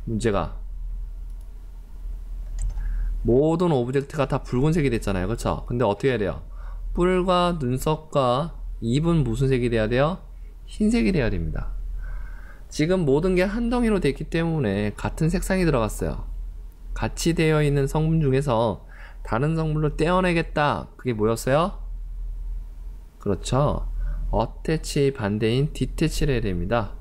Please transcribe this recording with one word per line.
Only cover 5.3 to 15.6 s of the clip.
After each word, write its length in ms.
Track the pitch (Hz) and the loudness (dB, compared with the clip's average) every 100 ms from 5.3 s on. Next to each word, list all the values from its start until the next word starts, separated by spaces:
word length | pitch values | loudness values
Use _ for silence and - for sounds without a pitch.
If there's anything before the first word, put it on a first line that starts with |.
| 117 110 82 - | -2 -2 -2 -2
근데 180 | 123 | 0
어떻게 260 | 113 101 135 | 2 2 0
해야 80 | 120 | 2
돼요? 240 | 92 73 - - - - - | -2 -4 -10 -12 -10 -8 -4
뿔과 640 | - 180 185 180 180 175 170 | 2 2 4 4 4 2 0
눈썹과 920 | 123 127 160 151 - 147 127 123 165 - - - | 0 0 0 -2 0 2 4 2 0 -6 -8 -4
입은 440 | 113 131 165 165 | 0 2 4 4
무슨 240 | 123 113 135 | 2 2 2
색이 200 | 131 120 | 4 2
돼야 180 | 113 107 | 2 2
돼요? 320 | 120 147 185 - - - - - | 2 2 0 -8 -14 -14 -16 -16
흰색이 460 | - 214 233 220 | 0 2 4 2
돼야 180 | 180 113 | 2 2
됩니다. 420 | 95 80 76 - - - - - - - - - - - | 0 -2 -2 -4 -6 -6 -6 -6 -6 -8 -10 -14 -16 -10
지금 380 | - 156 185 151 | -2 2 4 4
모든 280 | 139 185 | 4 4
게 80 | 180 | 2
한 280 | 190 214 233 | 2 0 0
덩이로 300 | 247 226 202 | 2 2 4
돼 100 | 143 | 2
있기 140 | 135 | 0
때문에 680 | 160 165 165 160 113 98 104 - | -2 0 2 2 2 2 0 -2
같은 320 | - - 160 | -6 0 0
색상이 340 | 180 - 190 | 2 0 2